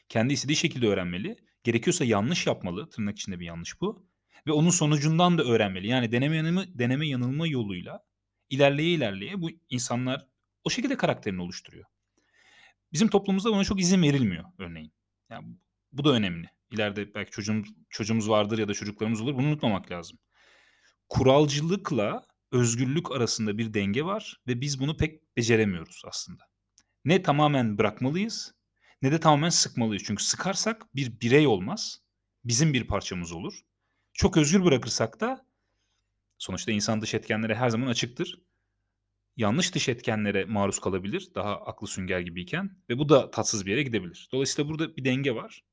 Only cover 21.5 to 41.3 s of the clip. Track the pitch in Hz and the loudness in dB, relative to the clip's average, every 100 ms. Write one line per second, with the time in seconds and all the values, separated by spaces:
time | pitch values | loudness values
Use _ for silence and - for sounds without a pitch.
21.5 | 143 160 190 - 117 104 214 - _ _ | 2 -2 -2 0 0 0 -2 -10 _ _
22.5 | 127 120 117 131 156 170 131 113 - 107 | 2 2 2 0 -2 -2 -2 -2 0 -2
23.5 | 104 113 104 98 113 165 208 - - 123 | -2 -2 -2 0 -2 -2 -6 -10 -10 -6
24.5 | 123 147 131 139 156 156 - _ - 113 | -4 -4 -2 -2 -2 -4 -4 _ -2 4
25.5 | 113 107 87 80 - - - - - _ | 4 4 0 -8 -16 -12 -12 -12 -16 _
26.5 | _ _ _ _ _ 131 185 185 147 151 | _ _ _ _ _ 2 4 4 4 4
27.5 | 139 113 104 131 - 127 170 220 - - | 4 2 2 0 0 -2 -2 -4 -6 -14
28.5 | _ _ _ _ _ 135 160 160 147 170 | _ _ _ _ _ 0 4 6 6 4
29.5 | - - 127 113 101 - 101 - - 185 | 2 0 0 0 -2 -2 -2 -2 -2 -4
30.5 | 196 - 220 - 135 127 107 117 139 147 | -2 -2 -4 -8 -6 -6 -2 4 6 6
31.5 | 98 98 208 - - _ _ _ _ 117 | 2 0 -6 -8 -12 _ _ _ _ -2
32.5 | 117 160 131 - 101 - 92 85 85 147 | 2 4 2 0 -4 -4 -6 -6 -8 -10
33.5 | - _ _ _ _ _ - 196 170 143 | -12 _ _ _ _ _ 0 2 4 4
34.5 | 196 180 135 117 - 113 - 233 262 _ | 4 6 4 2 -4 -4 -4 -6 -6 _
35.5 | _ _ _ _ _ _ _ _ - - | _ _ _ _ _ _ _ _ -14 -10
36.5 | 90 - 104 104 110 110 110 - 110 113 | -6 -4 -2 0 -2 -2 -4 -2 -2 -2
37.5 | 110 123 113 131 117 120 - 175 - _ | 0 0 0 -2 -2 -4 -6 -10 -10 _
38.5 | _ _ _ _ _ _ _ _ - 104 | _ _ _ _ _ _ _ _ -2 0
39.5 | 113 87 - - 120 - 107 104 98 92 | 2 0 -2 -2 -2 -2 -2 0 0 0
40.5 | 107 101 - 98 95 101 175 185 | 0 0 0 -2 -2 -4 -6 -6